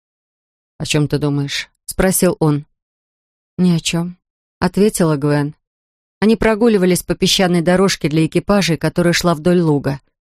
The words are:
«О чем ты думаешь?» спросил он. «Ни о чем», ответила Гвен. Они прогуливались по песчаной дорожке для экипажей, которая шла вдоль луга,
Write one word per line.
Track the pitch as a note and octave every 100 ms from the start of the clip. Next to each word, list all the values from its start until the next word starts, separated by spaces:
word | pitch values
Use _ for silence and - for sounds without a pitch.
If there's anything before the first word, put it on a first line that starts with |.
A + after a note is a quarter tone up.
| _ _ _ _ _ _ _ -
«О | D3
чем | D3+ D3
ты | C#3+
думаешь?» | D3 C#3+ C#3+ - - _ -
спросил | - F#3 F3+ F3+ -
он. | D#3+ D3 D3+ _ _ _ _ _ _ _ _ -
«Ни | F3+
о | E3
чем», | - E3+ F3 F3 _ _ _ _
ответила | F3+ F#3 G#3 - E3 D3+
Гвен. | D3 D3 D3 - _ _ _ _ _ _
Они | G3+ A3+
прогуливались | A3 A3 A#3 G#3 F#3 F3
по | - E3+
песчаной | F#3 - F#3 F3
дорожке | D#3+ F3+ G3 - E3+
для | D#3 D#3
экипажей, | F3 - G3+ E3 D#3+
которая | D#3+ D#3+ F3
шла | E3+ F3 D3+
вдоль | D#3 F3+
луга, | E3 D3 C3+ C#3 - _ _